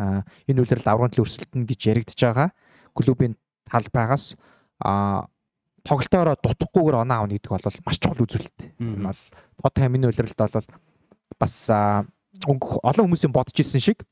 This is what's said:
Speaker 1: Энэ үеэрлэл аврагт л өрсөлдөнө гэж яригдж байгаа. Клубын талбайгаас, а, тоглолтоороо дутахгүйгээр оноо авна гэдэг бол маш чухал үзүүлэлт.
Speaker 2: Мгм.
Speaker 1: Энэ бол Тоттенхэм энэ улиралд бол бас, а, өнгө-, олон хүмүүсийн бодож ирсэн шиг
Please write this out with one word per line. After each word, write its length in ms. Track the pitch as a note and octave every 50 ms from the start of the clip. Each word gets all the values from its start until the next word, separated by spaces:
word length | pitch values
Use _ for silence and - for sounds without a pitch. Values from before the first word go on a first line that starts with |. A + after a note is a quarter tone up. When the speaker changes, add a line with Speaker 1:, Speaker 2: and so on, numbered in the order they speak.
| G2+ G2 G2 G2 - - _ _ -
Speaker 1:
Энэ 160 | - C3+ B2+
үеэрлэл 320 | B2 - B2+ A2+ - G#2+
аврагт 240 | G#2+ A2+ B2 A#2+ -
л 80 | B2 G#2+
өрсөлдөнө 400 | - - - - _ - B2+ A#2 A2+
гэж 80 | A#2+ - - G#2+ A2 A#2 A2 -
яригдж 80 | - -
байгаа. 320 | B2+ A#2+ A2 C3 D#3 F#3+ - _ _ _ _ _ _ _ -
Клубын 380 | - A#2+ C3 B2+ - C3 A#2 G#2+ _ _ _ _ _ _
талбайгаас, 720 | - - A#2 G#2 - - B2+ A2+ A#2 C#3 C#3 - - - _ _ _ _ _ _ _ _ - -
а, 420 | - G2 G2+ G2+ G2+ G2 - - - _ _ _ _ _ _ _ _ _ _ -
тоглолтоороо 520 | - D3+ C3 - - - F3+ E3+ D#3+ C3+ -
дутахгүйгээр 560 | - A#2 - - - - - F#3 D#3+ D#3 C#3 A2+ A#2
оноо 120 | C3 B2 A2+ G#2
авна 80 | G2+ G2+
гэдэг 140 | G#2 - -
бол 260 | F#2+ F#2 - G#2 - - - -
маш 80 | - -
чухал 220 | - - - - A2+
үзүүлэлт. 360 | - - F#2 - - _ - - - _ -
Speaker 2:
Мгм. 160 | A#2+ A2+ G#2 G2
Speaker 1:
Энэ 40 | G2 F#2+
бол 120 | F#2+ - - _ _ - _ _ _ _ -
Тоттенхэм 320 | C3+ - C3 C3+ B2 B2+
энэ 120 | C3 C3 A#2+
улиралд 240 | - - A2+ G#2 - - G#2+ -
бол 160 | - G#2+ - _ - - _ _ _ _ _ _ _ _ _ - - -
бас, 140 | A2+ - - - - -
а, 320 | A2 G#2 G#2 G#2 G#2 G2+ G2+ - _ _ _ _ _ F#3+ -
өнгө-, 360 | C#3+ C#3 C3 - - - - -
олон 200 | B2+ D3 A3+ G#3+ F3
хүмүүсийн 240 | E3+ - - C#3
бодож 240 | A#2+ C3+ B2+ - -
ирсэн 240 | - C3 C3 - B2+
шиг 240 | - - - - - _